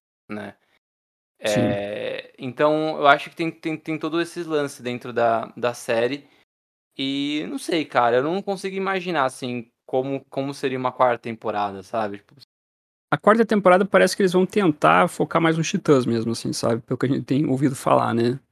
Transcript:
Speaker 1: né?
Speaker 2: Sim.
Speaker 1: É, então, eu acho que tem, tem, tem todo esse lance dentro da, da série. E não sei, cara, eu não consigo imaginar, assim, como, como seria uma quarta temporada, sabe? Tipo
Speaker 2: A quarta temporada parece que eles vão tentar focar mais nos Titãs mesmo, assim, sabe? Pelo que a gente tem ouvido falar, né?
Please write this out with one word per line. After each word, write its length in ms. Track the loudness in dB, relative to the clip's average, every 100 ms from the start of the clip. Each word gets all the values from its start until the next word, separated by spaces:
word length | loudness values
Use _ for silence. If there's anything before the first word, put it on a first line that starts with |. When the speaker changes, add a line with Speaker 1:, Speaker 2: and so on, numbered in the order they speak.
| _ _ -14
Speaker 1:
né? 280 | -12 -12 -16 _ _ _ _ _ _ _ _
Speaker 2:
Sim. 200 | -2 0
Speaker 1:
É, 720 | 0 -2 -6 -8 -8 -10 -14 -12
então, 600 | -8 0 2 2 -2 4
eu 80 | 4
acho 240 | 4 0
que 60 | -6
tem, 160 | -6
tem, 240 | -6 -8 -8
tem 200 | -6 -6
todo 240 | -4 -4
esse 220 | -4 -8
lance 400 | -4 -2 -2 -6
dentro 300 | -8 -8 -4
da, 400 | 0 2 2 -4 -4
da 160 | -4
série. 540 | -4 -2 0 0 -2 -12 _ _ _ _ _ _ -8
E 480 | -6 -4 -4 -4 -6
não 80 | -8
sei, 280 | -4 -4
cara, 320 | 0 2 4 2
eu 80 |
não 180 | 2 -2
consigo 320 | -4 -6 -6
imaginar, 500 | -4 -4 -4 -2 -2
assim, 460 | -2 -4 -8 -8 -10 _ -4
como, 380 | -2 -2 -6 -6
como 240 | -6 -6
seria 260 | -4 -4 -2
uma 120 | -4
quarta 320 | 2 2 2
temporada, 600 | -6 -8 -6 -4 -4 -6
sabe? 320 | -8 -6 -4 -8
Tipo 160 | _ _ _ _ _ _ _ _ _
Speaker 2:
A 40 | 2
quarta 300 | 4 4 4
temporada 380 | 4 6 6
parece 320 | 4 4 4 2
que 60 |
eles 100 | 2
vão 120 | 2
tentar 600 | 2 2 0 2 4 4 2
focar 340 | 0 -2 2
mais 160 | 2 0
nos 120 | -2
Titãs 360 | -2 4 4
mesmo, 280 | 4 -2 -2
assim, 200 | -4 -6
sabe? 300 | -2 -2 -2
Pelo 160 | -4 -2
que 80 | 0
a 20 |
gente 160 | -2
tem 220 | 0 0 0
ouvido 300 | 0 0 0
falar, 380 | 2 2 2
né? 260 | 0 0 -2 -8